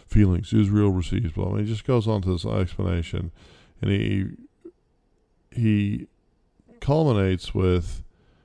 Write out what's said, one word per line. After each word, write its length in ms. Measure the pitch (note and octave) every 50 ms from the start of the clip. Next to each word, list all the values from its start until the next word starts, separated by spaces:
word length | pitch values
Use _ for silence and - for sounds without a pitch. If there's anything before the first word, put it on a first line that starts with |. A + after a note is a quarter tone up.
| -
feelings. 460 | - - G#2+ G#2 F#2+ F2+ F2 - -
Israel 380 | A2 A2 G#2 G2 G2+ G#2 G#2 G2+
receives," 420 | F#2+ F#2 E2+ - F#2+ G2 A#2 -
blah, 140 | E2+ G2 F#2+
blah. 140 | F#2 G2+ G#2
It 60 | G#2
just 200 | G#2 A2+ G#2+ -
goes 240 | - C3 A#2+ G#2+ A2+
on 120 | A2 G#2 F#2
to 80 | F#2 F2+
this 120 | E2+ -
explanation. 840 | A2+ A2 G2+ F#2 F2 - - G2 F#2 F2 E2+ E2 - - G2 F#2 E2 - - - - - - _ _ _ -
And 80 | - G2+
he, 360 | G2+ G2 A2 G#2 G2+ G2 F#2+ - - - B3 - _ _ - E4+ - _ _ _ _ _ _ _ _ _ _ _ _ _ _ _
he 580 | - B2 A2+ A2 G#2+ G#2 G2+ G2+ G#2 A#2+ - - _ _ _ _ _ _ _ _ _ _ _ _ - _
culminates 720 | - - C#3+ D#3 E3 D3 A#2 G2+ F#2+ F#2+ F#2 F2+ - - -
with, 480 | - F#2 F#2 F2+ F2+ E2+ - - - - - _ _ _ _ _ _ _